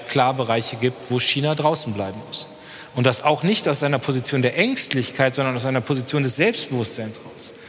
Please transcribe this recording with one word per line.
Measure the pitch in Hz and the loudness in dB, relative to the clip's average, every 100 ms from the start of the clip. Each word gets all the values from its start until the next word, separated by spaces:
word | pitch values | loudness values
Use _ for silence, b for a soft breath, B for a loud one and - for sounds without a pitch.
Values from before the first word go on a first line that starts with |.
| - | -2
klar | 139 127 | 2 2
Bereiche | 135 117 117 117 120 | 2 0 0 -2 -2
gibt, | 123 127 - | -2 -2 -2
wo | 123 | 0
China | - 143 147 | 2 2 0
draußen | 156 151 160 120 | 2 2 2 0
bleiben | 101 95 101 - | -4 -4 -6 -6
muss. | - - B B B B - | -6 -6 B B B B 2
Und | 127 | 2
das | 120 | 4
auch | 151 151 | 2 2
nicht | 170 220 - | 2 2 2
aus | 139 | 2
einer | 143 139 | 2 0
Position | - 131 123 139 | 0 0 0 2
der | 123 127 | 2 2
Ängstlichkeit, | 220 262 - - - - 135 131 | 2 2 0 0 -2 2 2 2
sondern | 135 123 | 0 0
aus | 127 | 0
einer | 131 | -2
Position | 117 135 123 151 | 0 -2 0 0
des | 135 120 | 0 2
Selbstbewusstseins | 190 226 - 127 110 - 110 110 - | 2 2 -2 -2 0 -2 -4 -10 -14
raus. | - - - | -12 -12 -12